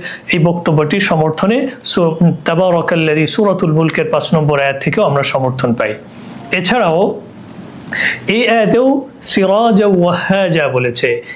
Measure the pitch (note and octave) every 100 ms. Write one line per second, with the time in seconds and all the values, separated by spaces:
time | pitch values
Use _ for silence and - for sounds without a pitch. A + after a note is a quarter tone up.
0 | - - - F3 E3+ F3 - D#3 D3+ G3+
1 | - E3 D#3 D#3 F#3+ B3 C4+ - - -
2 | E3+ E3 E3+ - E3+ E3 F#3 E3+ D#3+ E3
3 | D#3 D3+ D3 - G3+ F#3 E3+ D#3 D#3+ E3+
4 | D#3 D#3 - D#3+ D3+ C#3+ C#3 C3+ D#3 -
5 | E3+ C#3+ C#3 C#3 B2+ C3 B2 A2+ A2 G#2+
6 | - - - - - F3+ F3+ B3 F3+ E3
7 | G#3 - - - - - - - - -
8 | - - - A3 A3+ A3+ G3+ A3+ C4 C4+
9 | - - - G3+ F#3+ G3+ A#3 G3+ G#3 F3+
10 | F3 F3 - F#3+ F#3 E3 C#3 B2 B2 A#2+
11 | B2+ A#2 -